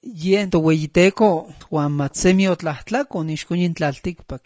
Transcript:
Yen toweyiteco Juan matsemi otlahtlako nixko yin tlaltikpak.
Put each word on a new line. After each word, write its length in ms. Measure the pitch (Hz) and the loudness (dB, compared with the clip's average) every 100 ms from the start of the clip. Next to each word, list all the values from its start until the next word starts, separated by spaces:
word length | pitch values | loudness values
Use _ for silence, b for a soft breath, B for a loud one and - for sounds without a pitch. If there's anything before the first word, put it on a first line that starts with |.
Yen 480 | - 196 175 196 196 | -16 -8 0 0 2
toweyiteco 760 | 175 160 156 151 - 185 - 214 165 - - - | 0 2 0 0 4 4 4 2 2 -6 -20 -6
Juan 220 | 160 147 | -2 -2
matsemi 540 | 147 139 - 185 190 196 | -2 -4 0 2 4 2
otlahtlako 760 | 175 160 143 - 233 285 185 | 0 -4 -8 -6 -4 -4 -6
nixko 320 | 160 156 - 175 | -6 -6 -4 -2
yin 180 | 180 | -2
tlaltikpak. 680 | 165 151 139 180 170 - 131 | 0 -4 -4 -10 -12 -14 -14